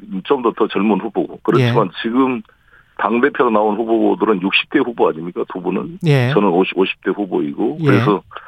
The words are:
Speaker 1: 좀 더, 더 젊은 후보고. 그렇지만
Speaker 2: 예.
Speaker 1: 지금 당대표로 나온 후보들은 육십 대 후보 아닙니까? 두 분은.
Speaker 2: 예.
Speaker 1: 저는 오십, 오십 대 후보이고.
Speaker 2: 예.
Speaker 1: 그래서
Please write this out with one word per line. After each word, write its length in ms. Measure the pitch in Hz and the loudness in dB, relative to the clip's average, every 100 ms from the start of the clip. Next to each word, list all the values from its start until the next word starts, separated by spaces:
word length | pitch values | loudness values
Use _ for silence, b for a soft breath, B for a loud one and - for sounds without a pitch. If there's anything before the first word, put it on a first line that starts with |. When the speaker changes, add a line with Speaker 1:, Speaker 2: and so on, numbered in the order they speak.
| 107 98 | -12 -10
Speaker 1:
좀 180 | - 143 | -2 0
더, 100 | 117 | 0
더 140 | - 107 | 0 -2
젊은 320 | 98 107 95 | 0 0 0
후보고. 400 | 107 98 78 - | -2 -6 -6 -6
그렇지만 460 | - 117 120 117 98 | 0 2 2 2 0
Speaker 2:
예. 20 | - | -4
Speaker 1:
지금 380 | 117 123 131 120 - b b b b - | -2 0 0 0 -8 b b b b -6
당대표로 520 | 101 117 120 107 123 | -2 2 0 2 2
나온 260 | 107 110 104 | 2 2 0
후보들은 640 | 113 113 104 95 107 98 | 0 2 2 2 2 0
육십 300 | 95 - - | 0 -2 -2
대 80 | 151 | 0
후보 300 | 123 117 95 | -2 0 0
아닙니까? 360 | 78 87 113 113 | 0 -6 -8 -8
두 80 | 95 | -6
분은. 380 | 90 98 147 175 165 | -4 -4 -6 -4 0
Speaker 2:
예. 240 | 139 123 | 2 2
Speaker 1:
저는 160 | 139 101 | 2 2
오십, 300 | 87 95 - | 2 0 0
오십 240 | 95 - | -2 -2
대 80 | 101 | -4
후보이고. 680 | 95 98 87 73 71 113 156 | -4 -2 -2 -4 -2 -4 0
Speaker 2:
예. 40 | |
Speaker 1:
그래서 380 | 151 123 110 95 - B | 2 2 2 0 -4 B